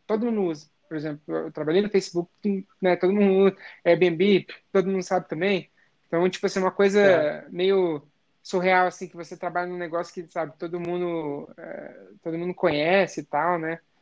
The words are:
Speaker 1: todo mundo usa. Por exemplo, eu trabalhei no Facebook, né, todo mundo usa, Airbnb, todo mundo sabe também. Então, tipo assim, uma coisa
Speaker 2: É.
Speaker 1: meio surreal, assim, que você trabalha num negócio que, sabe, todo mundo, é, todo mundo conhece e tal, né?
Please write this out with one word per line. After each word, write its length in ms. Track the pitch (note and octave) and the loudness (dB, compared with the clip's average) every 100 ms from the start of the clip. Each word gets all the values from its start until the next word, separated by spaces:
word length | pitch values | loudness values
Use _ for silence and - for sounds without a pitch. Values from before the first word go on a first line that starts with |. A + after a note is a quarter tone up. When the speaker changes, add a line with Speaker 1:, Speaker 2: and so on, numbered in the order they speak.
| - | -6
Speaker 1:
todo 180 | G#3+ A#3+ | -2 -2
mundo 180 | G#3+ | -2
usa. 260 | F3+ D3+ - _ _ | -2 -4 -12 _ _
Por 100 | D#3 | -8
exemplo, 240 | D#3 D3 - | -8 -8 -8
eu 240 | D#3+ D#3+ | -6 -6
trabalhei 300 | D#3 D3+ F3+ | -6 0 0
no 80 | G#3 | 2
Facebook, 400 | G3 - E3+ E3+ _ G#3 F#3+ - _ | 0 0 -4 -6 _ -4 -4 -8 _
né, 140 | F#3 F3 | 0 2
todo 180 | F3+ | 2
mundo 340 | G#3 G3 F#3+ G3 | 4 4 6 4
usa, 100 | F#3+ - - | 2 -10 -2
Airbnb, 640 | F3 E3 F3+ D#3+ G3+ F#3+ - - _ | 2 4 4 4 4 4 0 -12 _
todo 180 | G3 F#3 | 0 0
mundo 140 | F#3+ | -2
sabe 240 | F3+ F#3 F3 | -2 -4 -4
também. 420 | D#3 G3 F#3 - _ _ _ _ | -4 -2 -2 -4 _ _ _ _
Então, 220 | E3 F#3 | 0 0
tipo 160 | - F#3+ | 0 -4
assim, 140 | G3 | -2
uma 120 | F#3 | -2
coisa 280 | F#3+ G3+ G#3 | 2 2 6
Speaker 2:
É. 460 | G3+ E3 D3+ D#3 - | 6 4 2 -4 -10
Speaker 1:
meio 520 | F3 F#3 G3 F3 D3 - _ _ _ | -2 0 2 0 -4 -10 _ _ _
surreal, 440 | - F#3 F#3 F#3 F3+ | -6 -2 2 2 2
assim, 200 | - F#3 | -2 -14
que 80 | E3+ | -14
você 220 | D#3+ F3 | -16 -10
trabalha 300 | F3 F3 F3+ | -6 -4 -6
num 100 | F3+ | -8
negócio 360 | E3+ E3+ F3 | -6 -6 -6
que, 160 | F#3+ E3 | -12 -10
sabe, 220 | F3 D#3 - | -8 -8 -10
todo 220 | E3+ F3 | -10 -8
mundo, 680 | E3+ F3+ F3 E3 D3+ C#3+ D#3+ - | -6 -4 -4 -4 -6 -8 -12 -16
é, 420 | E3 D#3+ D3 F#3+ F#3+ G#3 | -14 -14 -14 -18 -20 -14
todo 160 | E3 E3 | -10 -6
mundo 160 | F3+ | -6
conhece 680 | F3 F3 D3 D#3+ G3 F3+ - | -2 0 2 2 2 2 -4
e 20 | |
tal, 360 | D3 D3 E3+ E3+ | -6 -2 0 -2
né? 200 | D#3+ E3 _ _ | -4 -8 _ _